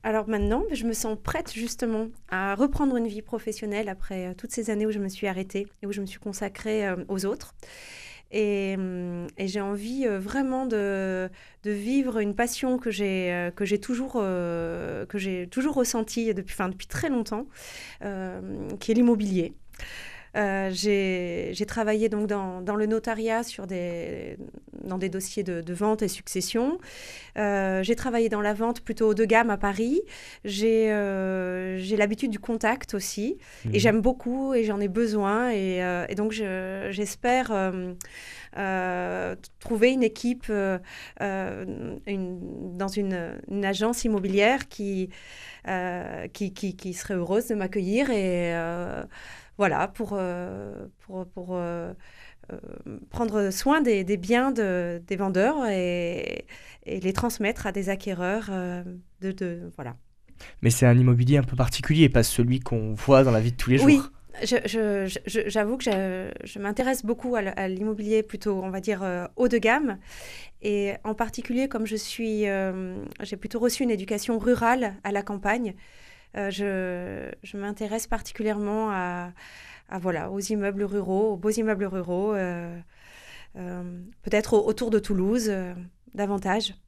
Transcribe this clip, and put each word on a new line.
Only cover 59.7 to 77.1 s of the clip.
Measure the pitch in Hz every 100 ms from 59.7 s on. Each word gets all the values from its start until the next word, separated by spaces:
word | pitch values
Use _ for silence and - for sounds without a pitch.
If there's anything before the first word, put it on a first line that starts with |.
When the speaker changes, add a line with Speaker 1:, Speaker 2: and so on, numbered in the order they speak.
Speaker 1:
voilà. | - 123 123 - - - - - -
Speaker 2:
Mais | 117
c'est | 120 123
un | 120
immobilier | 127 120 123 143
un |
peu | 123 127
particulier, | 120 - 131 156 143
pas | 123
celui | 110 - 120 131
qu'on | - 117 110
voit | 104 - 135
dans | 131
la | 113
vie | 117
de | 120
tous | 120
les | 131
Speaker 1:
Oui. | 277 277
Speaker 2:
jours. | - - - -
Speaker 1:
Je, | - 247 208
je, | 226 214 202 190
je, | 190 -
je, | 208 208
j'avoue | 208 214 254
que |
je, | 247 196 190 185 185 -
je | - 202
m'intéresse | 202 208 254 262
beaucoup | 214 233 247
à | 233
l-, | 196 190
à | 190
l'immobilier | 185 214 214 208 220
plutôt, | 214 208 214 190
on | 190
va | 190
dire, | 196 196
euh, | 190 180 175
haut | - 247
de | 233
gamme. | 226 262 285 190 - - - - - -
Et | 208 202 202 196
en | 214
particulier, | 214 226 - - 247 269
comme | 233 220
je | 214
suis, | - - 226 214 208
euh, | 196 190 185 185 185 - -
j'ai | 202 202
plutôt | 208 233
reçu | 240 240
une | 254
éducation | 208 190 208 - 226
rurale | 214 247 233 254 226 196
à | 202
la | 202
campagne, | 202 202 196 233 220 185 - - - - - 202
euh, | 202
je, | 190 202 190 185 180 180